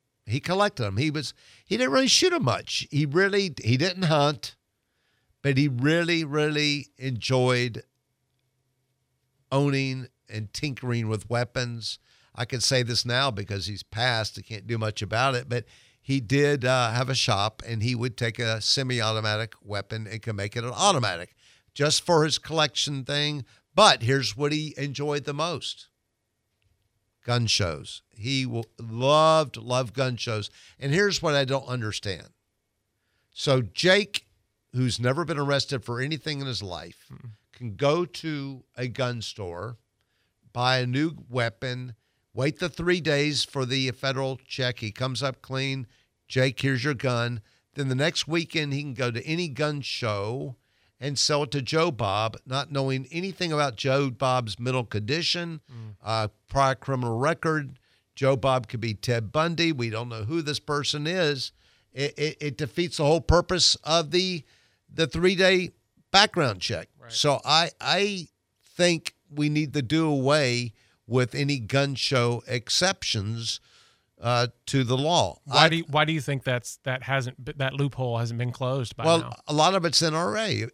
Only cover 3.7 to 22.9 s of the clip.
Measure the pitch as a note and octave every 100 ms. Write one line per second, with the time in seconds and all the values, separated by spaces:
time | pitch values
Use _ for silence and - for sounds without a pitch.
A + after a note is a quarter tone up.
3.7 | B2+ F3+ F3+ E3 D#3 C#3+ - - - _
4.7 | _ _ _ _ _ _ _ C#3 C3+ D3
5.7 | A#2+ C#3+ E3 E3+ E3+ D3+ D3+ D3+ D3+ D3
6.7 | C#3+ - _ C3 A#2+ - C3 B2 B2 B2
7.7 | G#2 - _ _ _ _ _ _ _ _
8.7 | _ _ _ _ _ _ _ _ C#3 C#3+
9.7 | C#3 C3+ C3 A#2+ _ - G#2+ G#2+ - D3+
10.7 | A#2+ B2 A#2 A2 A2 - A#2+ A#2+ C3 A#2+
11.7 | A#2 G#2 - _ _ _ - A#2+ B2 -
12.7 | B2+ A#2+ A2+ A#2+ B2 C#3 G#2+ G2 G2 F2
13.7 | G2 - G#2+ B2+ A2+ G#2+ - - G#2+ G#2+
14.7 | A#2 A2 - G#2 A2 C3+ B2 B2 A#2+ -
15.7 | - _ _ - C3+ G#2 C#3 C#3+ C#3+ B2
16.7 | B2+ A#2 A#2+ C3 B2+ - G2 G#2 - A#2
17.7 | A2+ A#2 A#2+ B2 - A#2 G#2+ A2+ A2 -
18.7 | - B2+ B2 A2 A2 G#2+ G#2+ A2+ - G2+
19.7 | G2+ - A2 G#2 A2 A#2 G#2 G2+ A#2+ A#2
20.7 | A2+ G3+ D#3 G#2+ E2+ F#2 _ _ _ _
21.7 | - D3 - - E3 D#3 - - D#3+ D3+
22.7 | - C#3+